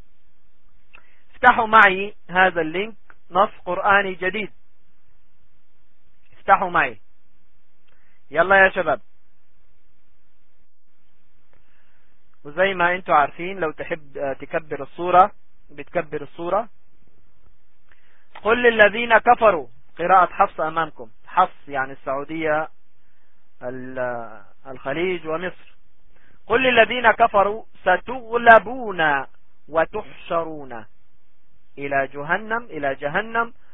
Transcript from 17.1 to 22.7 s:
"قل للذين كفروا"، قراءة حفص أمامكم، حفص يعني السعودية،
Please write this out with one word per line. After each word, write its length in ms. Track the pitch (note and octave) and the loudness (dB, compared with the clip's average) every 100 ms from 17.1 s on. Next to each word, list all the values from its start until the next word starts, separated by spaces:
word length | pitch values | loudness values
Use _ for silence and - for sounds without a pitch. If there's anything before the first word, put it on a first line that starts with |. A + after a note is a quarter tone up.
| - - - - - - - - - - - - - | -12 -12 -12 -12 -12 -12 -12 -12 -12 -12 -12 -10 -2
"قل 200 | G#3 A#3+ | 2 6
للذين 560 | B3 A3 G#3 G#3+ A#3 A3 | 6 8 6 4 4 6
كفروا"، 480 | A#3+ A#3+ A3+ F3 B2+ - - - | 6 6 6 4 0 -10 -10 -2
قراءة 340 | F3 F#3 F3 | 6 6 6
حفص 280 | - G3 - | 4 0 0
أمامكم، 480 | D#3 D#3+ D#3 C#3 A2+ - - | -2 -2 -4 -6 -12 -12 -2
حفص 420 | - F#3 - - | 2 2 0 -6
يعني 240 | C#3 C3 | -4 -4
السعودية، 760 | C3+ - C3+ C#3+ D#3+ D#3 D3+ - | -4 -4 -4 -4 -2 0 0 -2